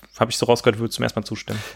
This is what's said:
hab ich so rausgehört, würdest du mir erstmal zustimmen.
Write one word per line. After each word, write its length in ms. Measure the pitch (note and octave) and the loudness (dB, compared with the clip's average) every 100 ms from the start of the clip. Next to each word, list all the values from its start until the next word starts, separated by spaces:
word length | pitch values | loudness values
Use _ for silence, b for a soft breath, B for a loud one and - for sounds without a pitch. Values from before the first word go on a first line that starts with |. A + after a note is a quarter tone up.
| - - | -20 -2
hab 120 | A2+ | 0
ich 80 | - | 2
so 80 | B2 | 2
rausgehört, 340 | A#2+ B2 G#2+ | 4 4 2
würdest 180 | A2+ - | -2 -2
du 40 | |
mir 60 | A#2 | -2
erstmal 180 | A2+ - | -2 -6
zustimmen. 340 | A2 - G#2+ B | -8 -6 -8 B